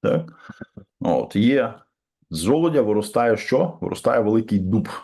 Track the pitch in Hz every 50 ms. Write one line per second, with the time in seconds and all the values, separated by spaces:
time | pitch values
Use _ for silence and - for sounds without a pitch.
0 | - 98 - - 160 - - - - - - - - _ _ - 98 _ _ _
1 | 92 90 85 67 60 - - 98 107 120 135 135 123 110 - - _ _ _ _
2 | _ _ _ _ _ _ 80 80 80 98 135 156 165 170 156 147 120 104 107 107
3 | 104 - - 117 120 120 110 110 - - - 170 180 170 - - - 92 95 -
4 | - - 123 120 113 104 110 113 110 110 107 101 92 92 98 110 90 - - -